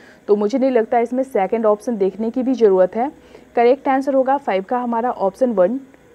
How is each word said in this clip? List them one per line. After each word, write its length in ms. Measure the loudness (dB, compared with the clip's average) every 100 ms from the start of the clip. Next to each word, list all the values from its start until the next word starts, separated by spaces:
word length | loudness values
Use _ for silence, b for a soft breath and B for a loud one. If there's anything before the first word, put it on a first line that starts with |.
| B B -2
तो 80 | 0
मुझे 220 | 0 0
नहीं 140 | 0
लगता 280 | 0 0 0
इसमें 240 | 0 -2
second 420 | -2 -2 -2 0 0
option 320 | 0 -2 -2
देखने 320 | -2 -2 -6
की 120 | -4
भी 100 | -2
ज़रूरत 420 | 2 4 4 2 0
है। 160 | -6 B B B B 0
करेक्ट 320 | 2 2 0
आंसर 260 | -2 0
होगा 240 | 0 0 -2
फ़ाइव 260 | -2 -4
का 160 | -4 -4
हमारा 320 | -4 -2 -4
option 420 | -2 -4 -2 -2
one, 260 | 2 0 0 -10 _ _